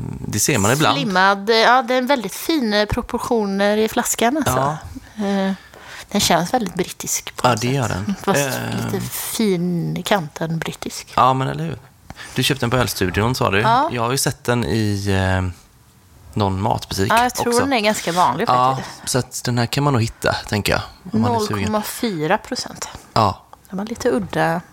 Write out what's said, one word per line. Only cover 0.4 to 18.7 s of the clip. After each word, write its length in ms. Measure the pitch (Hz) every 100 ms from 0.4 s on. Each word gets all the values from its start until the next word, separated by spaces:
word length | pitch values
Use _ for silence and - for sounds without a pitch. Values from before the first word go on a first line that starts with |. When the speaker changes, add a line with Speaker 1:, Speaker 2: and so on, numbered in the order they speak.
| - 131
Speaker 1:
man 140 | 98
ibland. 260 | 139 127 -
Speaker 2:
Slimmad, 520 | 226 185 196 202 202
eh, 60 | 226
ja, 260 | 214 254
det 120 | 240
är 40 | 254
en 100 | 254
väldigt 280 | 285 202 -
fin, 380 | - 320 226
eh, 120 | 208 208
proportioner 920 | - - 233 - 233 202 196 202 214
i 120 | 214
flaskan, 480 | 247 233 - 226 302
alltså. 400 | 247 127 139 151 - - - 214
Speaker 1:
Ja. 100 | 196
Speaker 2:
Eh, 260 | 196 190 190 - - - - -
den 100 | 202
känns 320 | - 175 175
väldigt 200 | 254 196
brittisk 600 | - 175 - - - - -
på 120 | 123
Speaker 1:
Ja, 40 |
Speaker 2:
något 100 | 113
Speaker 1:
det 60 | 123
gör 200 | 139 110
Speaker 2:
sätt. 100 | 92 107
Speaker 1:
den. 100 | 190
Speaker 2:
Fast 160 | - 139
Speaker 1:
Eh. 460 | 139 123 117 113 117
Speaker 2:
lite 120 | 180 123
fin 880 | - - - 214 180 180 175 160 160
i 40 |
kanten 560 | 180 202 151 - 165 160
brittisk. 480 | - 139 - - - -
Speaker 1:
Ja, 180 | 127
men 140 | 131 135
eller 160 | 143
hur? 140 | 160 135 - _ - - - -
Du 80 |
köpte 200 | 127 131 117
den 40 |
på 80 | 127
Ölstudion, 580 | 117 - 92 87 113 127
sa 140 | 107
du. 80 | 98
Speaker 2:
Ja. 280 | 208 240 302
Speaker 1:
Jag 100 | 120
har 100 | 117
ju 60 | 135
sett 260 | 151 -
den 200 | - 120 90
i, 420 | 110 107 101 98
eh, 420 | 95 92 92 92 85 - _ _ _ _ - -
någon 280 | - 101 95
matbutik 500 | 110 113 - 92 98
Speaker 2:
Ja, 120 | 226
jag 120 | 247 -
tror 120 | 240
Speaker 1:
också. 120 | 240
Speaker 2:
den 140 | 277
är 60 | 254
ganska 320 | 208 208 -
vanlig, 340 | 170 156 143 170
Speaker 1:
Ja, 260 | 127 127